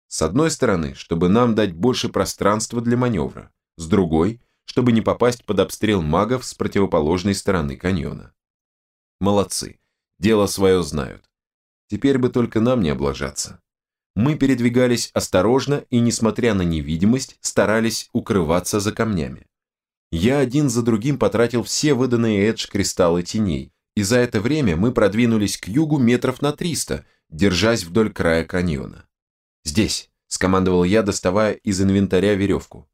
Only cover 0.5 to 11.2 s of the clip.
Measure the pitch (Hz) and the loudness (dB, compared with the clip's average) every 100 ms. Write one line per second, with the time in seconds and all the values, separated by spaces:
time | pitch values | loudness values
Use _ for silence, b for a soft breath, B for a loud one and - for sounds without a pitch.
0.5 | 160 120 87 73 67 - 85 87 110 123 | 0 0 0 -4 -8 -6 0 2 4 2
1.5 | 110 104 82 120 123 107 95 92 - 92 | 2 0 0 -2 0 -2 -2 -4 -2 0
2.5 | 107 104 117 117 123 123 101 65 58 53 | 0 -4 -6 -2 0 0 -2 -4 -8 -20
3.5 | _ _ - 80 98 85 80 90 120 _ | _ _ -12 -2 0 2 2 0 -2 _
4.5 | _ - - 123 113 101 95 120 123 - | _ -6 0 2 2 2 0 0 0 -4
5.5 | 98 95 - 107 101 76 85 107 127 - | -2 -2 0 0 0 0 0 0 -2 -6
6.5 | - 101 104 95 85 76 90 98 98 - | -8 -4 0 0 2 0 0 0 -2 -2
7.5 | 92 73 65 90 95 69 - - _ _ | -2 -2 -4 -4 -4 -4 -10 -16 _ _
8.5 | _ _ _ _ _ _ - 95 101 95 | _ _ _ _ _ _ -4 0 2 0
9.5 | - - - _ _ _ - 98 110 98 | -4 -10 -14 _ _ _ -2 2 4 2
10.5 | - 95 92 80 76 62 50 | 2 4 4 2 -4 -8 -12